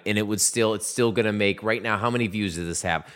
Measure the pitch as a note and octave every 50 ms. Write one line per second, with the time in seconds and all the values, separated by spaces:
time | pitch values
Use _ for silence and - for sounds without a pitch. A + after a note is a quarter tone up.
0 | - G2+ G#2 G#2 G#2+ G2+ G#2+ G2+ - - - A#2+ A2+ A2 A2 G2+ - - - -
1 | A#2+ A#2 G2 A#2+ A2 G#2+ G#2 G#2 G#2 G2+ F#2+ - - A2 A2+ A#2+ G2 A2+ G#2+ G2
2 | G#2+ A#2+ A#2+ A#2+ A#2+ G2+ F2+ G#2+ G#2 F#2+ D#2+ E2+ E2+ E2+ E2 - - F2+ E2 D#2+
3 | - - -